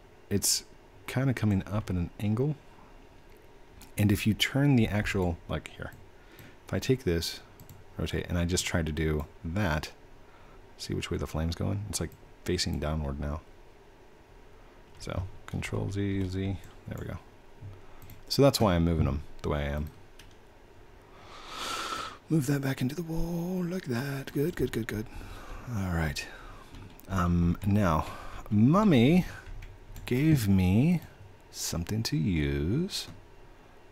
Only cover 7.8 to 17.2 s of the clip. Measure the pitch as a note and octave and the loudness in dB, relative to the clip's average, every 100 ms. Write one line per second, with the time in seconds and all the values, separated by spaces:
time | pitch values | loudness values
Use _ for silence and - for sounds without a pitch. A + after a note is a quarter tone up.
7.8 | - - E2+ E2 - F2 F2 F2+ - F2+ | -14 -6 -4 -4 -2 0 0 0 0 0
8.8 | D#2 D#2 D#2+ D2+ C#2+ - E2 F2+ G2+ D#2 | 0 0 0 0 -2 -8 -6 -2 0 0
9.8 | - - - - - - - - - - | -4 -10 -20 -20 -20 -20 -20 -20 -20 -14
10.8 | - F#2+ - F2 C#2+ D#2 E2 E2+ G2 G2 | -6 -6 -4 -4 -4 -2 -2 -2 -2 -2
11.8 | G2+ - E2 - - - - F2 - D#2 | -4 -6 -6 -10 -20 -10 -4 -2 0 -2
12.8 | D2 D#2+ D2 C#2 C#2+ D2 - - - - | -2 -2 -2 -4 -6 -6 -10 -20 -20 -20
13.8 | - - - - - - - - - - | -20 -20 -20 -20 -20 -20 -20 -20 -20 -20
14.8 | - - - - F#2 - - F#2+ - G#2+ | -20 -14 -8 -6 -6 -10 -8 -6 -4 -4
15.8 | G#2 G2+ G2+ G2 F#2+ F#2 G2 F2+ - - | -2 -2 0 0 -2 -2 -4 -4 -8 -16
16.8 | - - - - | -12 -10 -8 -10